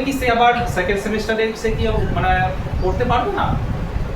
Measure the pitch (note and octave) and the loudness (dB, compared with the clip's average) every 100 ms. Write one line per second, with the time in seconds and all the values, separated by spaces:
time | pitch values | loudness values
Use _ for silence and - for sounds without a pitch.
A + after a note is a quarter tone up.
0 | C4+ C4+ B3 A3+ A#3+ A#3+ - F#3 F3 G3+ | 0 0 2 4 4 4 0 0 0 0
1 | G#3 G#3+ G#3+ A3 A3 - A3 A3 A3 G#3+ | -2 -2 -2 0 -2 -2 -2 0 0 0
2 | G3 F3 F#3 F#3 F#3 F#3+ - - F3+ - | 0 0 2 2 0 -2 -4 -2 0 0
3 | A#3+ A#3+ G4+ G4 C4 B3 - - - - | 2 2 0 0 0 0 -2 -4 -4 -4
4 | - | -2